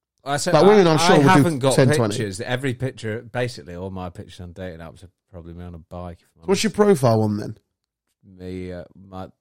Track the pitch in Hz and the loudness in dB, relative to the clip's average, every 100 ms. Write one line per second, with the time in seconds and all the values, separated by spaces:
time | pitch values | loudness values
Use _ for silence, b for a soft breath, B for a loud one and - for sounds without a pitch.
0 | _ _ 135 143 - 156 180 214 170 156 | _ _ -8 -4 2 6 6 8 6 4
1 | 170 185 143 - 175 143 135 123 135 151 | 4 6 6 6 4 0 0 2 2 2
2 | 113 107 104 98 - 123 135 120 131 - | 0 -4 -6 -8 -8 -6 -6 -6 -8 -8
3 | 110 110 120 123 123 - 73 87 95 95 | -10 -10 -8 -8 -8 -8 -16 -14 -12 -10
4 | 90 - 92 - 87 87 92 82 82 - | -12 -14 -18 -18 -18 -14 -14 -14 -18 -20
5 | 90 _ _ 90 85 85 90 85 80 90 | -20 _ _ -20 -18 -18 -16 -18 -18 -14
6 | 87 82 _ _ - - 214 - 208 170 | -14 -16 _ _ -4 -2 -2 0 2 4
7 | 127 113 107 104 104 107 _ _ _ _ | 2 2 0 -2 -8 -14 _ _ _ _
8 | _ _ 101 92 92 92 92 90 76 _ | _ _ _ -18 -14 -12 -12 -14 -18 _
9 | 95 92 92 _ | -20 -18 -18 _